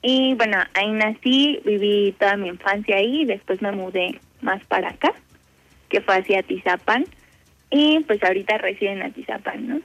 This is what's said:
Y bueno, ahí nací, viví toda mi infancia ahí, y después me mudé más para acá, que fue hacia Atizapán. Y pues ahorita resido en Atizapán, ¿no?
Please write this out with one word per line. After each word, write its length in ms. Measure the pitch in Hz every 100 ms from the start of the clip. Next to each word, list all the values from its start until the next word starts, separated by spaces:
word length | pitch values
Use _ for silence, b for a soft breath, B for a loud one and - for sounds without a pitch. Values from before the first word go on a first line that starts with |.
Y 320 | 247 262 262 254
bueno, 220 | 226 196 - 190
ahí 180 | 208
nací, 640 | 214 214 220 254 262 285 285 -
viví 500 | 208 208 208 202 196
toda 200 | 202 202
mi 100 | 185
infancia 480 | 180 - 202 214 196
ahí, 280 | 214 285
y 20 | 285
después 360 | 202 - 190
me 120 | 208
mudé 440 | 202 185 185 180 - _ _
más 240 | - 196
para 280 | - 196 185
acá, 220 | - 302 453 _ _ _ _ _ _ _
que 100 | 196
fue 160 | 202 185
hacia 240 | 190 196
Atizapán. 640 | 185 185 190 180 - 233 349 b b b b _ _
Y 300 | 285 302 311 302
pues 160 | 208
ahorita 360 | 185 190 196 214
resido 340 | 190 202 202
en 80 | 196
Atizapán, 680 | - - - 220 208 214 233
¿no? 140 | 285